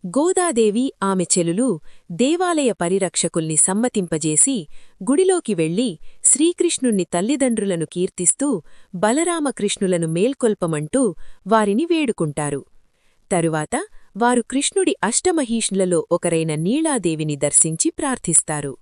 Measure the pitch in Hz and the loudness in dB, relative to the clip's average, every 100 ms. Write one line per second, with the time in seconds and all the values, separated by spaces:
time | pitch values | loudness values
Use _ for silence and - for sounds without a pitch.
0 | 185 233 339 381 349 233 220 208 262 _ | -2 0 2 2 0 2 2 2 -2 _
1 | 196 190 170 185 170 175 254 160 - - | -2 0 2 0 2 0 0 -2 -8 -20
2 | _ 165 254 339 359 320 262 190 175 190 | _ 0 0 2 0 2 0 0 0 0
3 | 180 - 170 170 160 156 - 196 247 214 | 0 -2 -2 -2 0 0 2 0 0 -2
4 | 175 160 156 151 - 254 151 - - - | -2 -2 0 2 0 0 -6 -14 -18 -8
5 | 190 294 381 359 - 175 160 180 247 156 | 0 2 4 2 0 0 0 0 -2 -4
6 | - - - - 330 - 339 - 254 202 | -14 -2 0 4 2 2 -2 0 0 0
7 | 175 175 208 285 262 220 202 170 156 175 | 0 -2 0 0 0 0 -2 -2 -4 -2
8 | 185 - 175 - 285 196 - - - 180 | -4 0 -2 0 -2 -2 -6 -20 -14 -2
9 | 214 269 339 339 294 - 202 - 190 180 | 0 2 0 0 -4 -2 -4 0 0 0
10 | 160 165 226 277 233 202 170 151 151 262 | 0 0 0 2 0 0 -2 -2 -2 0
11 | 240 160 - - 185 220 208 202 339 330 | 0 -2 -12 -12 0 2 2 0 0 0
12 | 277 - 160 143 147 143 - - _ _ | 0 -2 -4 -2 -4 -4 -8 -20 _ _
13 | _ _ _ 180 165 156 151 262 415 - | _ _ _ 0 0 -2 -2 -4 -6 -14
14 | - 196 240 247 - 262 - 392 330 - | -16 0 2 2 0 -2 0 0 0 0
15 | 190 - 370 330 240 226 - 190 185 170 | -2 0 0 0 0 -2 -2 0 2 2
16 | - 175 175 165 160 151 170 277 320 254 | 2 0 0 0 0 -2 0 0 0 0
17 | 170 156 151 143 147 - 160 160 330 - | 0 -2 -2 0 2 2 2 0 -2 -2
18 | 294 247 - 160 - 151 143 - | -4 -2 0 0 0 -6 -6 -12